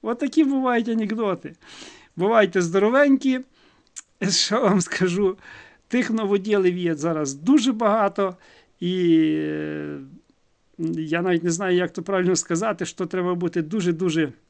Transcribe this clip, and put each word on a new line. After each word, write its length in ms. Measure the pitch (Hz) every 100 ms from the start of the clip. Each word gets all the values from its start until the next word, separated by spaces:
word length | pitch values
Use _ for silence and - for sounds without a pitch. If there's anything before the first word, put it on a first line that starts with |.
Отакі 420 | 214 240 285 -
бувають 440 | 294 269 262 233 233
анекдоти. 640 | 226 214 220 214 180 - 165 - - - - _ -
Бувайте 460 | 185 226 196 185
здоровенькі. 760 | 175 185 208 254 294 269 269 254 262 _ _ _ _ - - _ 202
Що 320 | - - 214
вам 200 | 233 196
скажу? 580 | 170 - 180 175 196 202 - - - _ _
Тих 220 | 247 -
новоділів 680 | 220 208 202 190 208 185 180
є 160 | 175
зараз 400 | 156 160 160 147
дуже 380 | 139 160 285 233
багато. 640 | 220 220 220 202 196 196 180 - - _ _
І, 420 | 175 185 170 160 156 156
е, 600 | 151 151 151 151 151 147 139 147 _ _ _ _ _ - 165 165
я 240 | 156 165
навіть 220 | 175 170
не 60 | 175
знаю, 260 | 165 190 180
як 160 | 175
то 100 | -
правильно 340 | 175 196 180 180
сказати, 500 | - 165 220 196 165
що 200 | - 175
треба 280 | 185 180
бути 280 | 180 180 175
дуже-дуже 680 | 156 214 175 165 180 160 151 - _